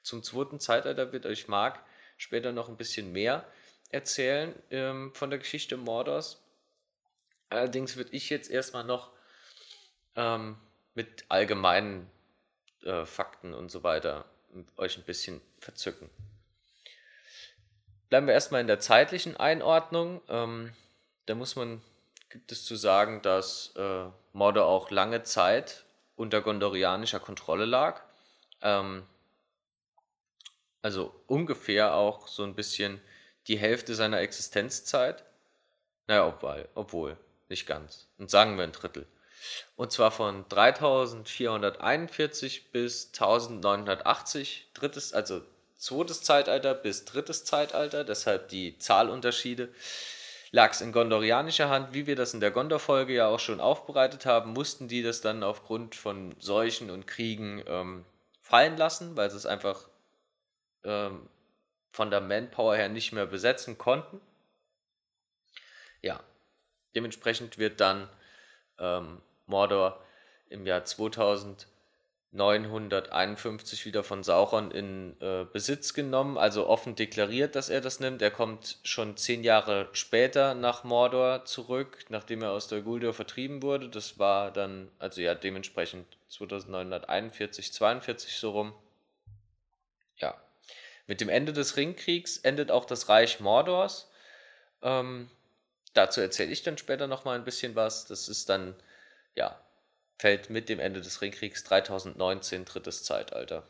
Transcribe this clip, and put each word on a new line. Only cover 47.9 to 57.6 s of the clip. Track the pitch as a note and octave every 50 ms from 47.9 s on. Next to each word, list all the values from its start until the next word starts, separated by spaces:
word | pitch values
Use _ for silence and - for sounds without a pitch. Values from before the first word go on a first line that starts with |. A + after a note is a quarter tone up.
| D3 D3 D3
deshalb | A2 G#2 - - A2+ G2+ F#2+ - -
die | F#2+ F#2+ F#2 E2 -
Zahlunterschiede, | _ - - G2 G2 A#2 G#2 A2 C3 B2 A#2+ A#2+ - - B2 A#2+ A#2+ B2 A#2+ - - - - - - - - - - - - - - - -
lag's | - A#2+ A2 A2 - -
in | G2+ A#2
gondorianischer | G#2+ A#2+ A#2 A2+ A2 G#2+ A2 A2 A#2 B2+ D3+ E3 D#3+ - D3+ C#3+
Hand. | C#3 C3+ C3+ B2+ B2+
Wie | C#3+ D3
wir | C#3+ C#3
das | B2 B2 A2+ -
in | A2
der | G#2 G#2
Gondor-Folge | G2+ A#2+ C3+ D#3 D#3+ D3 - - C#3 C3+ C3+ B2+ B2+
ja | A#2+ A2+ G#2+
auch | A2 A#2
schon | - - A2 D2+
aufbereitet | C2+ B2 D3 D3 - - C#3+ C#3 C3 B2+ C#3 C3+ -
haben, | C3 A#2+ A#2 A2 A2+ A2+
mussten | C3 C#3+ - - - C3
die | A#2+ B2 A#2+
das | A#2 A#2 A#2 -
dann | - A2 A2 A2+
aufgrund | G#2 G2 A2 - - - A2 A2+ A#2 A2 -
von | - - G#2+ G2+ G2 F#2 F2+ - _
Seuchen | - F#2+ G2+ G#2+ A2+ A#2 A#2 - A#2+ G2+
und | F2+ F#2+ F#2+
Kriegen, | - - - A#2 A2+ A2 G#2 G#2+ G2+ G2+ G2+